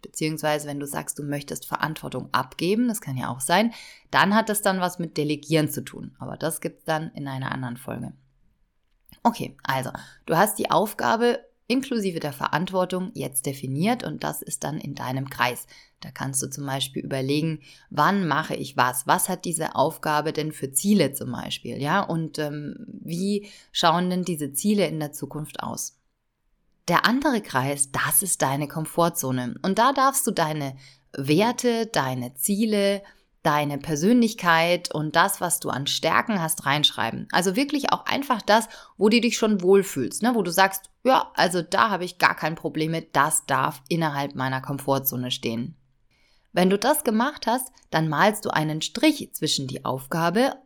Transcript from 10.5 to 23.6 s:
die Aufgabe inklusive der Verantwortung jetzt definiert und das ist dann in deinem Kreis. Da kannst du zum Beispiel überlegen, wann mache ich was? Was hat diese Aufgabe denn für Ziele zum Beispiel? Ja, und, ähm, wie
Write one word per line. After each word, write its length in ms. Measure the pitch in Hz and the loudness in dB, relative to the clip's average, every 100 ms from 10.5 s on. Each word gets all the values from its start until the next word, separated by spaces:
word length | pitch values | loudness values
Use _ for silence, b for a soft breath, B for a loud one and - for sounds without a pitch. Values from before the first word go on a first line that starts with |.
| - | 2
die 120 | - | 2
Aufgabe 720 | 151 214 - - 226 240 240 - _ - | 2 2 0 0 4 2 0 -6 _ -2
inklusive 520 | 254 262 233 196 165 | -2 0 -2 -2 -2
der 140 | 151 | -6
Verantwortung 800 | 135 - 151 180 185 180 185 185 | -4 0 0 0 0 0 -2 -6
jetzt 320 | - 135 131 | -6 -6 -6
definiert 600 | 143 135 131 139 196 - | -6 -6 -4 0 0 0
und 200 | - 151 | -4 -6
das 160 | 151 151 | -6 -6
ist 240 | - - | -10 -8
dann 140 | 147 151 | -6 -8
in 160 | 143 | -8
deinem 340 | 135 123 135 135 | -8 -6 -6 -4
Kreis. 380 | - 123 120 B B B _ | 0 0 -2 B B B _
Da 100 | 139 | -14
kannst 300 | - 135 135 | -8 -6 -4
du 60 | 143 | -6
zum 160 | 139 | -6
Beispiel 400 | 139 135 - - | -6 -4 -6 -6
überlegen, 560 | - 135 131 147 160 156 B B B | -6 -4 0 0 -2 -4 B B B
wann 360 | - 156 196 170 | 0 2 2 2
mache 280 | 143 160 | 0 -2
ich 240 | 147 131 135 | -6 -4 0
was? 280 | 123 127 - | 0 0 0
Was 220 | 175 - | 2 0
hat 160 | 180 | -4
diese 300 | - 160 156 | -4 -4 -2
Aufgabe 580 | 107 143 - 156 151 151 | 0 0 0 -2 0 0
denn 200 | 151 151 | -2 -4
für 200 | 156 135 | -6 -6
Ziele 400 | 135 202 202 139 | -2 4 4 4
zum 200 | - 127 | 0 -8
Beispiel? 440 | 120 - - - 120 | -8 -8 -8 -8 -4
Ja, 240 | 143 190 | 0 0
und, 380 | - 165 160 156 | 0 -2 -4 -4
ähm, 480 | 147 147 147 - - | -6 -6 -10 -12 -14
wie 600 | - - 170 196 208 202 B | -14 -8 -4 -2 -2 -6 B